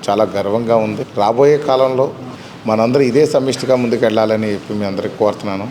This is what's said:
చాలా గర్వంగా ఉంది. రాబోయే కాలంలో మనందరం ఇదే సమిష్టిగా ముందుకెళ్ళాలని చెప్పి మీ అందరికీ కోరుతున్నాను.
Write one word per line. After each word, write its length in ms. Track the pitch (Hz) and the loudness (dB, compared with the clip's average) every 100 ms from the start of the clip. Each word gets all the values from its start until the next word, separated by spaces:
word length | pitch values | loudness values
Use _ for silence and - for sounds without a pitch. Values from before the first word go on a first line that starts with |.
| - | -2
చాలా 140 | 101 | 0
గర్వంగా 520 | 104 98 98 110 117 117 | 0 0 -2 -2 2 2
ఉంది. 300 | 110 104 135 110 | 2 -4 -6 0
రాబోయే 420 | 101 117 143 147 | 2 4 4 4
కాలంలో 520 | 147 131 131 131 135 131 127 - - - 117 | 2 2 2 2 -2 -4 -14 -16 -18 -10 -2
మనందరం 360 | 110 117 135 | 0 2 2
ఇదే 240 | 131 123 151 | 2 4 2
సమిష్టిగా 500 | 147 131 127 127 127 | 2 0 -2 0 0
ముందుకెళ్ళాలని 760 | 120 113 117 107 110 110 107 | 2 0 2 2 2 0 -2
చెప్పి 220 | 101 - | -4 -6
మీ 120 | 104 101 | -6 -4
అందరికీ 300 | 98 101 - | -4 -6 0
కోరుతున్నాను. 500 | 104 104 101 95 113 | 0 0 -6 -6 -8